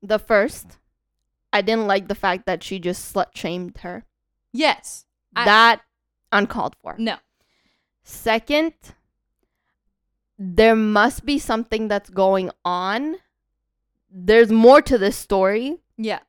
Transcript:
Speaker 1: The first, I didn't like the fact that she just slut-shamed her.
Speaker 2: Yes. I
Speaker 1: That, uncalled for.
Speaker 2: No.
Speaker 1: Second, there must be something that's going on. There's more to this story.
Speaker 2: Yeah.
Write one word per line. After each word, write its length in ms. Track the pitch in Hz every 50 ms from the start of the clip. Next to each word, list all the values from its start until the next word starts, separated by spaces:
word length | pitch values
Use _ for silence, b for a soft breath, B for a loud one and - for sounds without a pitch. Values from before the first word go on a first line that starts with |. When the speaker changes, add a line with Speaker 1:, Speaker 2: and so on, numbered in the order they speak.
| -
Speaker 1:
The 160 | 196 214 214
first, 600 | - - 226 208 202 233 - - - - - _ _ _ _ _ _ _ _ _ _ _ _ _ _ _ -
I 100 | 208 202
didn't 240 | 202 220 226 220 208
like 200 | 196 196 196 165
the 60 | -
fact 320 | - - 196 180 185 -
that 160 | - 185 165 -
she 160 | - 190 190
just 340 | 165 180 180 - - - -
slut-shamed 680 | 202 185 - _ - - 175 170 180 180 175 - -
her. 260 | - 180 180 202 233 _ _ _ _ _ _ _ _ _ _
Speaker 2:
Yes. 540 | 240 311 302 220 - _ - - - _ _ _ _ _ _ _
I 100 | - 240
Speaker 1:
That, 340 | 208 208 220 226 233 226 214 _ _ _ _ _ _ _ _ _ _
uncalled 460 | - 202 202 247 - 233 180 - - _
for. 140 | _ - - -
Speaker 2:
No. 180 | 226 226 190 - _ _ _ _ _ _ _ _ _ _ _ _ _ _ _ _ _
Speaker 1:
Second, 680 | _ - - - 233 220 226 226 - 285 302 320 330 - _ _ - - _ _ _ _ _ _ _ _ _ _ _ _ _ _ _ _ _ _ _ _ _ _ _ _ _ _ _ _ _
there 380 | 202 185 175 190 220 226 226
must 480 | 220 220 214 214 208 208 247 247 - -
be 120 | - 285 277
something 500 | - - 240 220 233 _ - 220 220 214
that's 220 | 208 202 202 -
going 400 | 185 185 190 190 190 190 185 180 - _ _
on. 520 | 175 180 180 180 190 202 233 277 302 330 381 _ _ _ _ _ _ _ _ _ _ _ _ _ _ _ _ _ _
There's 400 | 190 190 180 180 214 226 233 208
more 300 | 220 226 220 240 262 330 311
to 160 | - 269 233
this 180 | 190 202 240
story. 600 | - - _ 202 196 190 190 202 220 247 277 311 349 _ _ _
Speaker 2:
Yeah. 240 | - 220 214 202 - _